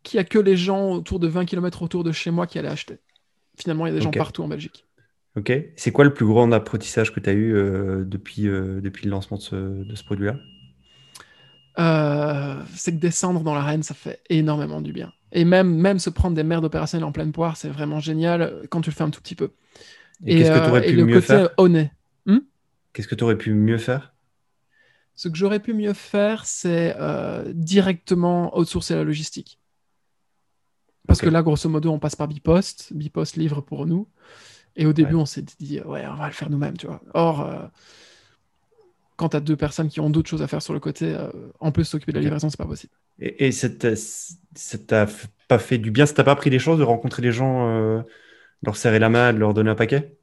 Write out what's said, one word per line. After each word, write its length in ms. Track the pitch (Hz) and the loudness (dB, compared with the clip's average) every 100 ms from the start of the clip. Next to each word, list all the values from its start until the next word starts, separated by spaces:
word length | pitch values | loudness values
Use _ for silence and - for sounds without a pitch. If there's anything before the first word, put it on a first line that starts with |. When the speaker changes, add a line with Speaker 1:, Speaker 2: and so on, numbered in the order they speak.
Speaker 1:
qu'il 160 | - 220 | -2 -2
y 20 | |
a 40 | |
que 160 | 180 214 | 2 4
les 180 | 196 185 | 4 4
gens 320 | 180 196 196 | 2 0 0
autour 300 | 175 170 190 | -4 -4 -2
de 80 | 170 | -2
vingt 180 | 170 175 | 0 -2
kilomètres 380 | 185 175 - | -2 -4 -4
autour 200 | 170 180 | -6 -4
de 80 | 165 | -4
chez 200 | 156 170 | -4 -2
moi 160 | 170 175 | -2 -2
qui 100 | 165 | -6
allaient 100 | 147 | -8
acheter. 300 | 147 - - _ _ _ _ _ - | -8 -12 -18 _ _ _ _ _ -10
Finalement, 260 | 175 156 165 | -6 -4 -2
il 40 | |
y 20 | |
a 40 | 160 | -2
des 60 | |
gens 80 | 156 | -2
Speaker 2:
Ok. 80 | 147 | -2
Speaker 1:
partout 240 | 156 - | -4 -6
en 60 | 156 | -8
Belgique. 380 | 151 156 _ _ _ _ _ _ 110 | -8 -12 _ _ _ _ _ _ -6
Speaker 2:
Ok. 140 | 104 127 160 - | -2 -2 -4 -4
C'est 140 | 120 | 0
quoi 120 | 127 | 6
le 100 | 143 | 6
plus 120 | 139 110 | 6 2
grand 260 | 110 117 | 4 4
apprentissage 640 | 113 - 110 - - 110 | 2 0 -8 -4 -2 -2
que 60 | - | -2
t'as 140 | 98 | -2
eu, 200 | 98 113 104 | 0 2 2
euh, 480 | 98 95 98 95 | 0 -2 -4 -4
depuis, 440 | 95 101 - - 104 | -4 -8 -10 -4 -2
euh, 340 | 98 95 95 | -2 -4 -6
depuis 240 | 98 - 104 | -8 -6 -6
le 60 | |
lancement 260 | 98 - 104 | -6 -8 -12
de 40 | |
ce, 140 | - 95 | -8 -8
de 400 | 95 98 98 110 | -8 -10 -12 -14
ce 80 | |
produit-là ? 320 | - 101 101 139 - - - _ _ _ _ - - _ _ _ _ - | -8 -4 -4 -6 -16 -20 -20 _ _ _ _ -20 -20 _ _ _ _ 0
Speaker 1:
Euh, 840 | 165 156 151 147 151 147 143 135 - 170 | 2 4 2 0 -2 -2 -4 -8 -12 -8
c'est 160 | - | -6
que 60 | 170 | -2
descendre 440 | 175 - 185 175 | -2 0 -2 0
dans 140 | 156 147 | -2 -2
l'arène, 260 | 143 156 | -2 -2
ça 120 | 156 | -4
fait 260 | 147 - - _ | -10 -12 -14 _
énormément 520 | 165 156 151 151 151 | 0 2 0 -4 -6
du 100 | 151 | -8
bien. 220 | - 175 _ _ | -10 -12 _ _
Et 140 | - 170 | 2 6
même, 280 | 185 185 | 6 6
même 260 | 160 190 190 | 4 4 2
se 100 | 180 | -2
prendre 260 | - 185 160 | 0 0 2
des 80 | |
merdes 220 | 156 165 160 | 0 0 0
opérationnelles 400 | 160 156 170 151 | -2 -4 -4 -4
en 80 | |
pleine 180 | 151 156 | -4 -6
poire, 240 | 151 165 156 | -2 -4 -4
c'est 140 | 156 | -10
vraiment 320 | 143 147 151 | -8 -6 -4
génial 640 | 151 156 170 170 160 80 - | -4 0 0 0 -2 -4 -6
quand 120 | 170 | -4
tu 80 | 160 | -4
le 60 | 151 | -2
fais 80 | |
un 60 | 156 | -4
tout 120 | - | -4
petit 140 | - 175 | -14 -8
peu. 160 | 160 _ _ _ - - _ _ 175 | -8 _ _ _ -20 -20 _ _ 2
Speaker 2:
Et 100 | 165 | 4
Speaker 1:
Et, 20 | |
Speaker 2:
qu'est-ce 120 | 160 | 6
que 60 | 160 | 6
Speaker 1:
euh, 80 | 165 | 4
Speaker 2:
t'aurais 200 | 123 170 | 4 4
Speaker 1:
et 60 | |
Speaker 2:
pu 60 | 120 | 4
Speaker 1:
le 80 | 113 | 6
Speaker 2:
mieux 80 | 120 | 6
Speaker 1:
côté 120 | - | 6
Speaker 2:
faire ? 220 | 202 175 - | 4 4 4
Speaker 1:
honnête. 360 | 185 165 151 _ _ _ - | 6 6 0 _ _ _ 2
Hmm ? 140 | 226 294 _ _ _ _ | 2 2 _ _ _ _
Speaker 2:
Qu'est-ce 160 | - 107 | -12 -8
que 80 | 110 | 0
t'aurais 220 | 117 104 | 2 2
pu 160 | 110 | 2
mieux 240 | 107 107 117 | 2 4 2
faire ? 360 | 120 131 - _ _ _ _ _ _ _ _ _ _ - | -2 -4 -6 _ _ _ _ _ _ _ _ _ _ -10
Speaker 1:
Ce 140 | 180 | -8
que 80 | 160 | -2
j'aurais 220 | 196 208 | 0 0
pu 140 | 208 | -2
mieux 200 | 220 208 | -2 -2
faire, 520 | 202 - 202 208 220 - | -4 -2 0 0 -2 -8
c'est, 480 | - 175 170 165 - | -6 -2 0 0 -2
euh, 500 | 156 147 - 170 - | -4 -4 -6 -6 -8
directement 1040 | 170 160 196 190 175 - 180 175 175 175 - | -6 2 4 4 -2 0 0 2 0 -2 -2
outsourcer 380 | 165 175 - 165 | -2 -2 -4 -2
la 100 | 156 | -2
logistique. 540 | 151 156 - - _ _ _ _ _ _ _ _ _ _ _ _ _ _ _ - | -4 -6 -12 -18 _ _ _ _ _ _ _ _ _ _ _ _ _ _ _ 0
Parce 120 | 180 | 2
Speaker 2:
Ok. 60 | 180 | 4
Speaker 1:
que 40 | |
là, 120 | 165 | 2
grosso 280 | 160 151 160 | 2 0 0
modo, 200 | 156 160 | -2 -2
on 100 | 151 | -2
passe 180 | 151 - | -4 -6
par 100 | 151 | -8
Bipost. 640 | 147 - 175 196 - - | -4 2 2 2 -12 -14
Bipost 460 | 151 147 160 160 - | -10 -8 -6 -6 -4
livre 240 | 160 143 | -4 -4
pour 240 | 139 143 151 | -8 -8 -2
nous. 240 | 170 214 _ _ - - - _ - | -4 -4 _ _ -20 -20 -20 _ 0
Et 80 | 156 | 2
au 80 | |
début, 220 | 151 147 160 | 4 2 2
Speaker 2:
Ouais. 60 | |
Speaker 1:
on 40 | 147 | 0
s'est 160 | - 143 _ | -6 -14 _
dit, « 220 | 143 143 156 | -10 -10 -8
Ouais, 200 | 143 139 | -10 -10
on 80 | 143 | -10
va 120 | 147 | -12
le 60 | |
faire 160 | - 147 | -10 -6
nous-mêmes, 280 | 143 143 - | -4 -4 -6
tu 100 | - | -12
vois. » 140 | 151 - | -14 -6
Or, 280 | - 165 147 | 0 2 0
euh, 160 | 143 - - _ _ - - _ _ _ _ _ _ _ _ _ _ - | -6 -10 -14 _ _ -20 -20 _ _ _ _ _ _ _ _ _ _ -6
quand 120 | 165 | -2
t'as 120 | 156 | -2
deux 160 | 147 151 | -2 -2
personnes 320 | 147 - 156 | -2 -2 -4
qui 100 | 156 | -2
ont 100 | 151 | 0
d'autres 200 | 156 160 | 0 0
choses 120 | 160 | -4
à 60 | 143 | -4
faire 140 | 151 | -6
sur 120 | - | -6
le 60 | 151 | -6
côté, 340 | 156 143 160 | -6 -6 -6
euh, 140 | 156 - - - _ | -6 -10 -12 -18 _
en 120 | 160 | -2
plus 100 | 147 | 0
s'occuper 300 | 160 151 - | -2 -4 -4
de 40 | 147 | -2
la 40 | |
Speaker 2:
Ok. 40 | 147 | -2
Speaker 1:
livraison, 240 | 151 156 | -2 -4
c'est 80 | - | -4
pas 80 | - | -10
possible. 280 | - - _ _ _ | -10 -14 _ _ _
Speaker 2:
Et, 280 | - - 131 | -10 0 0
et 40 | |
ça 160 | 113 123 | 0 -4
t'a, 260 | - 120 107 | -2 -2 -2
ça 840 | - - - - _ - - 110 | -6 -14 -16 -20 _ -18 -12 -12
t'a 280 | - 110 104 | 0 2 2
f-, 180 | - - _ _ | -2 -18 _ _
pas 100 | 120 | 2
fait 180 | - 127 | 4 -2
du 140 | 110 | 0
bien, 140 | 110 147 | 4 4
ça 80 | |
t'a 100 | 147 | 6
pas 120 | 135 143 | 4 4
pris 140 | 147 | 4
des 80 | 127 | 2
choses 220 | 156 165 | 2 2
de 40 | |
rencontrer 380 | 127 117 127 - | 4 2 -2 -2
des 120 | 123 | -2
gens, 340 | 117 131 127 120 | 0 0 0 0
euh, 340 | 113 110 113 117 - _ _ _ _ | 0 0 -2 -4 -18 _ _ _ _
leur 140 | 107 104 | -6 0
serrer 200 | 120 110 | 2 4
la 120 | 110 | 6
main, 240 | 117 123 | 6 4
de 60 | 110 | 4
leur 140 | 107 | 2
donner 160 | 104 110 | 2 0
un 60 | 107 | 2
paquet ? 420 | 113 139 143 - | 2 0 -2 -16